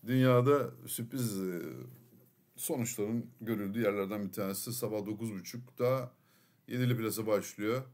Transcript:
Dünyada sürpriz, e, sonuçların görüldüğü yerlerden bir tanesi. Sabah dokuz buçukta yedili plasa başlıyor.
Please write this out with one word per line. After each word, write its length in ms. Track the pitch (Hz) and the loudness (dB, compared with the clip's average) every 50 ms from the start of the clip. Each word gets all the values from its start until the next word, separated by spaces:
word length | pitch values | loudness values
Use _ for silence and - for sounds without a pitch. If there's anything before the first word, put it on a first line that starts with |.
| - 110 | -2 2
Dünyada 640 | 127 131 127 131 127 123 123 135 143 143 120 92 - - - 120 | 4 6 8 8 8 8 8 8 6 6 4 0 -6 -10 -10 -8
sürpriz, 540 | - - 117 117 131 135 123 110 101 95 | -6 -6 -6 -6 -4 -2 -2 -2 -2 -2
e, 200 | 95 92 90 85 78 78 58 60 64 64 - - - - - - - _ _ _ _ _ _ | -2 -2 -4 -4 -6 -8 -10 -10 -12 -14 -16 -20 -20 -20 -20 -20 -20 _ _ _ _ _ _
sonuçların 720 | - - - 170 131 127 120 - - 104 104 113 117 117 - - _ | -10 -6 -4 -2 -2 -2 -2 -2 -2 -2 0 0 -2 -4 -6 -12 _
görüldüğü 400 | 117 110 113 101 104 98 98 117 | -4 -2 -2 -2 -2 -2 -2 2
yerlerden 440 | 113 104 101 101 98 95 104 107 104 | 2 2 2 2 0 -2 -2 -4 -4
bir 60 | 95 | -4
tanesi. 420 | - - 101 95 98 98 - - 117 | -4 -4 -4 -2 -4 -4 -4 -6 -6
Sabah 320 | - 120 110 107 107 101 | -4 -4 -2 -2 -4 -4
dokuz 280 | 104 107 104 113 113 104 | -4 -6 -4 -6 -6 -6
buçukta 800 | 95 87 - - 120 123 - _ - 123 123 131 131 123 123 - _ _ _ _ _ _ _ _ _ _ - | -8 -10 -10 -12 -12 -14 -14 _ 0 0 2 2 0 -2 -8 -12 _ _ _ _ _ _ _ _ _ _ -8
yedili 300 | - 123 127 123 120 113 | -2 0 2 2 2 2
plasa 300 | 113 110 101 110 110 107 | 0 -2 -2 -2 0 2
başlıyor. 540 | 107 101 95 - - - 104 107 117 131 131 131 | 2 2 2 -2 -8 -4 -2 0 0 0 -4 -8